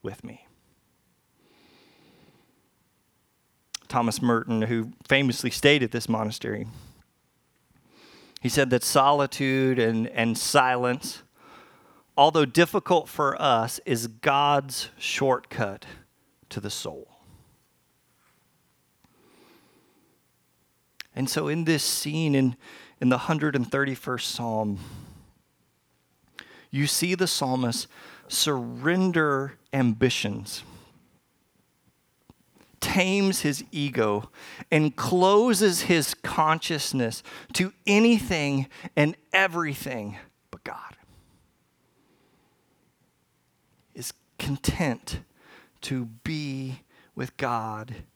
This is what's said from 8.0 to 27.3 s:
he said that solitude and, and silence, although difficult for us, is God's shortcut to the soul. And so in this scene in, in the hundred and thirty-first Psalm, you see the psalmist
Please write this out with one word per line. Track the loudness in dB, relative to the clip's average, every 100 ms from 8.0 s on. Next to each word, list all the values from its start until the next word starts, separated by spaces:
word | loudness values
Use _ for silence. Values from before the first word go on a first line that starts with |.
| -20 -20 -20 -6
he | -2
said | 2 2
that | 2
solitude | 4 4 4 4 0 -2 0 2 2 2
and, | 2 2 -2
and | 0 0 0
silence, | 2 4 4 2 0 -2 -8 -14 _ _ -20 -20 -20 _ _ _ _ 4
although | 4 6 2
difficult | 4 4 2 2 0 0
for | -2 -2 2
us, | 2 2 2 -6
is | -4 -2 -4
God's | -2 0 2 4 2 0 -10 -10 -8
shortcut | -6 0 2 0 -2 -6 -6 -6 -18 -20 _ _ _ _ _
to | -10
the | -8
soul. | -8 -10 -12 -18 _ -20 -20 _ _ _ _ _ _ _ _ _ _ _ _ _ _ _ _ _ _ _ _ _ _ _ _ _ _ _ _ _ _ _ _ _ _ _ _ -14
And | -6 -4
so | -2 -2
in | 0
this | 2 2
scene | 0 -4 -4 -2 2
in, | 4 2 0 -16 -20 -20 _
in | 2
the | 2
hundred | 0 0 0 -2
and | -2
thirty-first | -2 -2 -4 -6 -6 -6
Psalm, | -6 -4 -2 -2 -4 -10 -16 -20 -20 -20 _ _ _ _ _ _ _ _ _ _ -20 -20 -20 _
you | -2 0
see | 0 0
the | 0
psalmist | 0